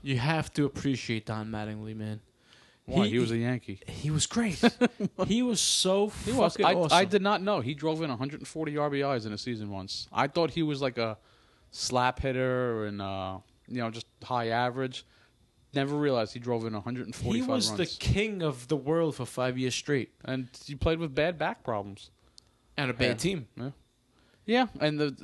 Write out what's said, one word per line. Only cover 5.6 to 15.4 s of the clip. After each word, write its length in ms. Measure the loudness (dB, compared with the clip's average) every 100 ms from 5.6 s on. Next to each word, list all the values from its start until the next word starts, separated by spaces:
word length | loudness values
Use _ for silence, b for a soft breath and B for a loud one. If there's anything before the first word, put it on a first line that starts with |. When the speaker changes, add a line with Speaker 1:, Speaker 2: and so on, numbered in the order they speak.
Speaker 1:
so 500 | 2 2 4 4 2 -2
Speaker 2:
He 80 | -2
was. 200 | 4 4
Speaker 1:
fucking 100 | 6
Speaker 2:
I, 100 | 4
Speaker 1:
awesome. 220 | 4 6 6
Speaker 2:
I 80 |
did 160 | 6 4
not 220 | 4 2
know. 180 | 2 0
He 140 | 0
drove 260 | -2 -2 0
in 80 | -2
a 60 | -2
hundred 240 | -4 -6
and 80 | -10
forty 300 | -6 -4 0
R 100 | 0
B 120 | 0
Is 260 | 0 0 -2
in 60 |
a 60 | -6
season 300 | -6 -6 -6
once. 360 | -8 -8 -10 -4
I 140 | 0 2
thought 220 | 2 2
he 120 | 2
was 180 | 0 0
like 160 | -2 0
a 220 | -2 -4 b b b b b
slap 500 | -8 -2 2 2 2
hitter 640 | -2 0 0 0 0 -2 -4
and, 160 | -4
uh, 360 | -6 -4 -6 -8 -14 _ -10
you 140 | -6
know, 80 | -4
just 160 | -6 -12 _
high 240 | -4 -2 2
average. 560 | 2 0 0 -4 -6 -16 b b b